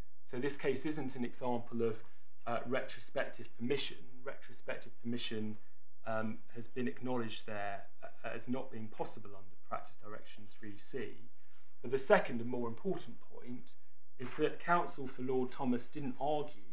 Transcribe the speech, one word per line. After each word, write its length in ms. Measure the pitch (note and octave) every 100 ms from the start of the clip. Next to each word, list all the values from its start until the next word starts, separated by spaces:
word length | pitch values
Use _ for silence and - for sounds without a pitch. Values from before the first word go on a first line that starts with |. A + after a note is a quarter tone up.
| - -
So 140 | - B2
this 200 | C#3 C#3+
case 280 | D3 B2 D#3
isn't 300 | D3+ C3 C3
an 80 | A#2
example 580 | - B2+ A#2+ A#2 A#2
of, 140 | A#2 G#2 - - - - A2+
uh, 120 | A#2 A#2+
retrospective 880 | B2 - - - C#3 - - A#2+ -
permission. 400 | A#2+ C#3+ - - - -
Retrospective 680 | - - - - - C#3+ - -
permission, 560 | A#2 A#2+ - A2 G#2+ G#2 - - - - A2
um, 320 | A2 A2 A2+ - A#2+
has 100 | A2+
been 220 | B2+ B2
acknowledged 580 | - B2+ B2+ A2 G#2 -
there, 380 | G#2 G2+ G2 - -
uh, 260 | - - A2+
as 140 | A#2 B2
not 240 | C3 -
being 160 | A2+ A2
possible 420 | - E3 A#2+ G#2
under 260 | G2+ G2 - -
Practice 280 | - - -
Direction 460 | G#2+ G#2+ - G#2+ G#2 -
three 180 | A2 G2+
C. 400 | - C3+ A2 - - - - - - -
But 100 | A#2+
the 60 | C3
second 440 | - G3 - A#2+
and 80 | A#2+
more 180 | B2 A#2
important 500 | A2+ F#3+ E3+ - -
point 520 | - A#2+ B2 B2 - - - - - -
is 160 | B2 -
that 240 | D3+ -
counsel 480 | - F3 E3+ - B2+
for 140 | -
Lord 300 | B2+ C3 B2+
Thomas 360 | - C3 A#2+ -
didn't 280 | D#3 C#3 -
argue 420 | C3+ D3+ C#3 - -